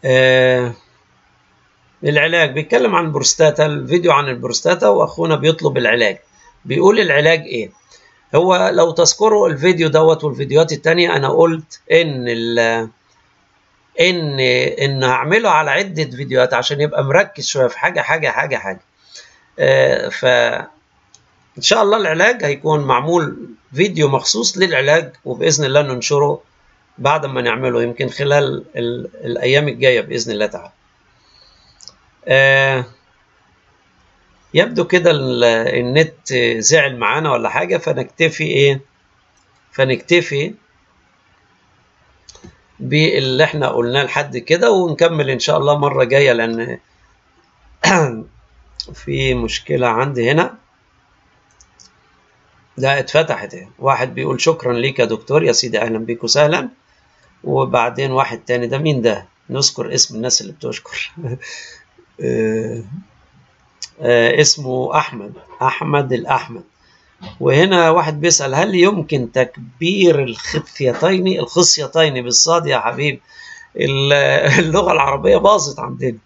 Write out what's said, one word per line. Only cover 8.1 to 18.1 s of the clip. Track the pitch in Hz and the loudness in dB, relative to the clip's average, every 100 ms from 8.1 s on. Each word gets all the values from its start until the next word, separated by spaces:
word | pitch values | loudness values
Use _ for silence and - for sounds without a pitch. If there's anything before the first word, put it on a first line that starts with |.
| _ _ | _ _
هو | 147 180 185 185 | 2 4 2 2
لو | 180 170 | 2 2
تذكروا | 165 165 - 214 208 180 | 4 0 2 2 4 2
الفيديو | 143 165 175 160 | 2 0 2 2
دوت | 156 160 160 | 4 4 2
والفيديوهات | 151 127 139 139 160 | -2 -6 0 2 2
التانية، | 147 - 170 175 156 | 0 0 2 2 2
أنا | 135 | 0
قلت | 156 165 165 156 - - | 4 4 2 -10 -20 0
إن | 165 165 135 120 | 2 2 -4 -4
ال-، | 117 117 117 117 117 113 _ _ _ _ _ _ _ _ _ _ - | -4 -2 0 0 0 -4 _ _ _ _ _ _ _ _ _ _ 0
إن، | 175 180 151 139 127 123 135 - | 0 0 -4 -2 0 2 0 -2
إن | 139 135 | -2 0
هعمله | 131 127 139 208 220 | 0 0 2 0 2
على | 156 151 | 2 2
عدة | 143 196 160 | -2 -2 -4
فيديوهات | 147 123 135 127 127 | -6 -6 -2 0 2
عشان | 123 123 143 | 0 -2 -2
يبقى | 151 151 | -2 -2
مركز | 135 - 202 - - | 2 2 2 -4 -6
شوية | 143 123 | 0 0
في | - | 0
حاجة، | 160 180 | -4 -2
حاجة، | - | -2